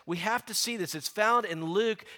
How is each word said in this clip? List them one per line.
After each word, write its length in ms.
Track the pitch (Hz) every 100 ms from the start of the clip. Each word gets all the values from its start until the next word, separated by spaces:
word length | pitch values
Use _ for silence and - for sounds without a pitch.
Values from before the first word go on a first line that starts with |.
we 120 | - 175
have 280 | 196 240 233
to 80 |
see 220 | 208 233 233
this. 200 | 170 156
It's 100 | -
found 400 | - 214 240 208
in 180 | 165
Luke 400 | 165 190 226 220 -